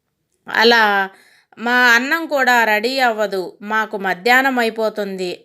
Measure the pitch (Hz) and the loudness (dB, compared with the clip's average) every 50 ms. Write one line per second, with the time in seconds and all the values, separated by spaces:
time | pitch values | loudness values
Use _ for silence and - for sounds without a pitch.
0 | _ _ _ _ _ _ _ _ _ - - 208 220 233 240 233 220 208 202 196 | _ _ _ _ _ _ _ _ _ -4 0 2 4 4 4 4 4 2 2 0
1 | 190 190 - _ _ _ _ _ _ _ _ - 220 240 247 247 247 240 233 233 | -2 -4 -8 _ _ _ _ _ _ _ _ -10 -4 -2 0 2 4 4 4 4
2 | 254 277 320 330 330 269 311 277 254 247 247 240 226 214 214 214 214 254 269 269 | 2 0 -2 -4 -2 -2 -2 0 2 2 4 4 2 2 0 0 -2 -2 -2 0
3 | 254 240 220 214 214 196 196 190 180 - - _ 202 208 214 220 214 214 220 196 | 0 0 0 -2 -4 -4 -4 -6 -8 -8 -12 _ -8 -4 -4 -4 -2 -4 -6 -6
4 | 196 185 180 180 185 240 247 262 269 269 254 247 233 226 214 226 220 214 214 214 | -4 -4 -4 -2 0 2 4 4 4 2 0 0 -2 -2 -2 -4 -4 -4 -4 -6
5 | 202 196 190 185 185 180 - - _ | -8 -8 -6 -6 -8 -8 -8 -10 _